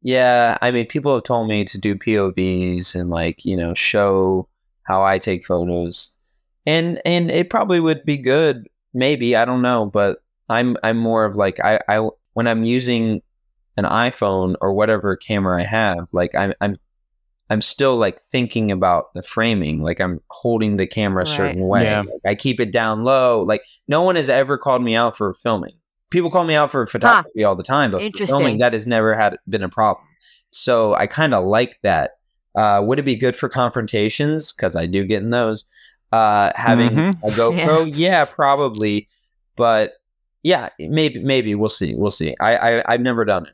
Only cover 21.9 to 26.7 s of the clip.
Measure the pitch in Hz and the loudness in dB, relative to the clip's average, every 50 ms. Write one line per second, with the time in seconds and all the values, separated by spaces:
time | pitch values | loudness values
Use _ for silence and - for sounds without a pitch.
21.9 | 107 104 101 90 - - _ - 104 - - 139 123 107 120 104 87 120 113 110 | 0 -2 -2 -6 -10 -6 _ -4 -4 -2 -2 -4 -2 -2 -4 -2 -2 -2 0 0
22.9 | 107 107 113 127 135 135 127 123 120 110 95 92 107 104 - _ _ _ _ - | -2 -2 0 2 2 2 4 2 2 2 2 0 -2 -2 -4 _ _ _ _ -2
23.9 | 143 156 180 185 185 170 147 131 127 131 139 131 143 123 - 139 131 123 123 117 | 0 2 2 2 2 0 0 2 2 2 2 0 -2 -2 0 0 0 0 2 0
24.9 | 113 113 120 117 107 - 107 98 90 _ _ 120 113 101 78 - - _ _ _ | 2 2 2 0 0 -2 -6 -6 -6 _ _ -2 -2 -2 -4 -10 -14 _ _ _
25.9 | _ _ _ _ - 175 175 170 165 185 175 160 156 151 147 135 | _ _ _ _ -2 0 0 2 0 0 2 2 2 2 2 0